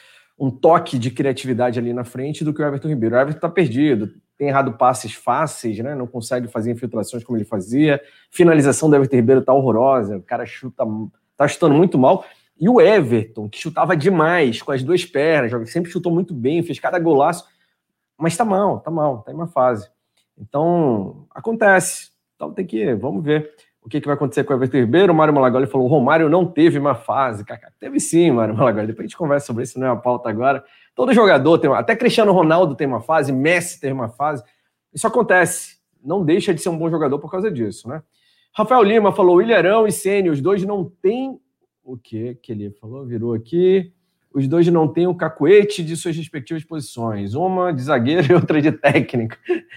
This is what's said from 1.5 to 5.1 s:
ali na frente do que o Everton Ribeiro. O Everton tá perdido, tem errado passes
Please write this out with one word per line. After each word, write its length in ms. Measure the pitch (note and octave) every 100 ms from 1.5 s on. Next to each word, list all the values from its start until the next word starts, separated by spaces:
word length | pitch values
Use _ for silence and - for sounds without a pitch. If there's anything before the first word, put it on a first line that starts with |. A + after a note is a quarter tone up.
| A#2 B2 A#2+
ali 140 | A#2
na 120 | A#2+
frente 400 | A#2 B2+ C3+ D3+
do 100 | D3+
que 80 | D3+
o 20 |
Everton 240 | D3 C#3 D#3
Ribeiro. 280 | D3 A2+ A#2+
O 20 |
Everton 220 | C#3 D#3
tá 80 | E3+
perdido, 640 | E3+ D#3+ A#2 D3+ A#2+ G2+ - _ -
tem 120 | C#3+
errado 240 | C#3 C3
passes 380 | A2+ B2+ B2+ A2+